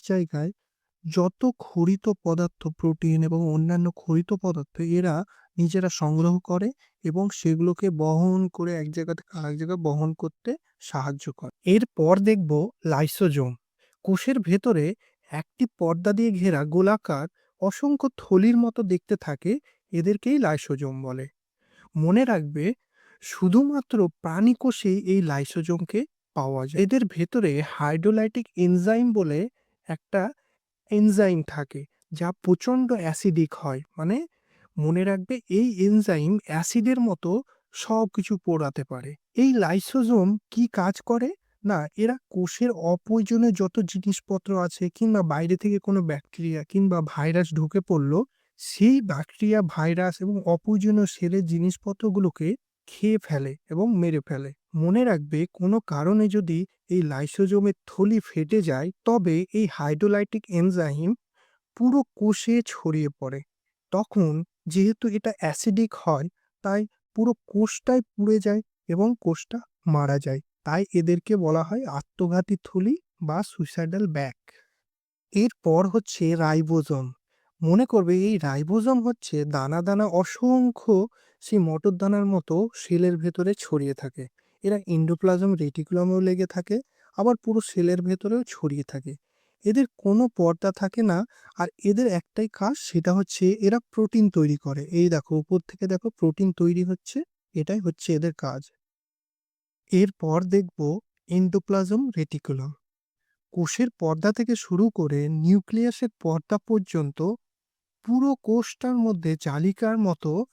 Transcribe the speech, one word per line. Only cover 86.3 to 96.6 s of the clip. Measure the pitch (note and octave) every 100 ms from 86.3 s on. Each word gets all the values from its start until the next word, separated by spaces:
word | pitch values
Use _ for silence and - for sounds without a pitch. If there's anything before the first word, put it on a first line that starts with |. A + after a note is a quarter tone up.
| F#3 F#3
থাকে, | F3+ F3 A3 - _ _ -
আবার | A3 A#3
পুরো | - A3
সেলের | - - F3 F3+
ভেতরেও | F3+ F#3 G#3 A#3 B3
ছড়িয়ে | - D3+ C#3+
থাকে। | C3+ C3+ C3+ C#3+ _ _ _ _
এদের | G#3 A3+ B3+ _
কোনো | G3 G#3+ B3
পর্দা | - E3+ E3+ G3
থাকে | - G3 -
না, | G#3+ F3 A#3 _ - -
আর | - - G3+
এদের | G#3 B3
একটাই | F3 - - A3
কাজ, | - G3+ D4
সেটা | - E3+ E3
হচ্ছে | F#3+ G3 - F#3
এরা | G#3+ G3 A#3
প্রোটিন | - - G#3+ A3+ G#3
তৈরি | F3 D3+ D3
করে। | D3 C#3
এই | D3 E3+ F3+
দেখো, | D#3+ - D#3
উপর | D3+ F#3 -
থেকে | - F#3+
দেখো | F#3 A3+
প্রোটিন | - E3 D#3 F#3+
তৈরি | E3+